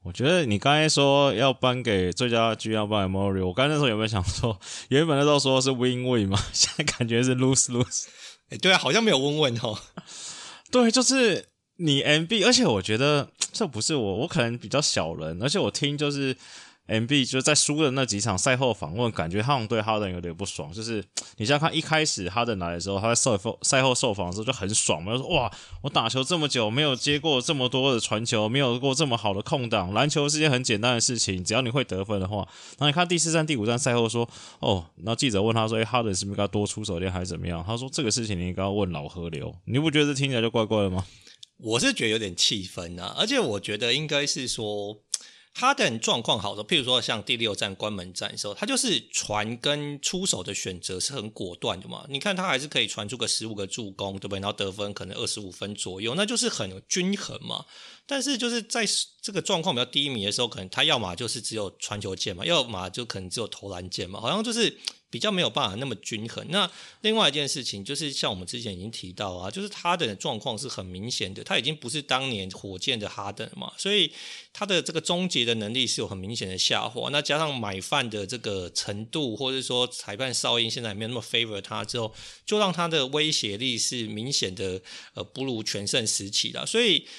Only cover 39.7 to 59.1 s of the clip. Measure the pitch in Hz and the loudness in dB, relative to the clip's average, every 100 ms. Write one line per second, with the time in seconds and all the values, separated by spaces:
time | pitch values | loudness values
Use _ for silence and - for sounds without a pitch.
39.7 | 120 160 151 147 135 139 123 113 117 110 | 0 4 4 4 2 0 2 2 2 2
40.7 | 110 98 90 92 - - - - _ 110 | 4 2 0 -4 -10 -20 -20 -20 _ 0
41.7 | 117 262 247 113 110 101 87 - 113 95 | 2 2 2 2 2 0 0 2 2 -4
42.7 | - 85 87 90 - 214 269 160 101 - | -10 -10 -8 -6 -2 0 2 2 0 -2
43.7 | 208 120 131 156 143 143 156 123 - 107 | -2 0 0 0 0 0 -2 -4 -4 -4
44.7 | 104 101 110 _ - - - _ - 254 | -4 -6 -10 _ -8 -8 -20 _ 0 2
45.7 | 269 190 113 220 143 - 180 101 101 107 | 4 2 2 0 0 0 0 -2 -6 0
46.7 | 170 123 127 113 113 101 120 113 95 107 | 0 2 0 0 -2 -2 -2 -2 -2 -4
47.7 | 95 107 104 90 87 101 - 104 101 214 | -4 -6 -6 -8 -8 -8 -8 -8 -6 -2
48.7 | 262 254 139 - - - 104 107 120 143 | 0 0 -2 -2 -6 -2 -2 -2 -2 -2
49.7 | 147 147 143 - 180 190 - 90 98 - | -2 -4 -6 -4 -2 -2 -2 -4 -6 -6
50.7 | 90 - 92 - 131 107 - 95 87 120 | -6 -6 -4 -4 -4 -8 -8 -8 -4 -4
51.7 | 92 113 117 - 139 202 185 185 131 143 | -4 -8 -14 -8 -4 -2 -2 0 -2 0
52.7 | 139 107 - 104 120 110 - 113 101 98 | -2 -2 -4 -6 -4 -2 -2 -4 -6 -6
53.7 | - 104 95 98 98 98 98 98 107 98 | -6 -8 -6 -6 -6 -6 -4 -4 -2 -4
54.7 | 98 101 98 95 107 117 - 98 87 101 | -4 -6 -6 -10 -6 -4 -4 -8 -8 -8
55.7 | 101 95 92 113 147 208 233 233 - 98 | -6 -6 -6 -4 -2 0 0 -2 -2 -6
56.7 | 95 - 190 180 196 - - 117 110 - | -8 -4 0 0 -2 -6 -10 -10 -10 -12
57.7 | - - - - 277 277 262 240 233 220 | -20 -20 -18 -6 -4 0 0 0 -2 -2
58.7 | 233 208 - - | -2 0 0 -2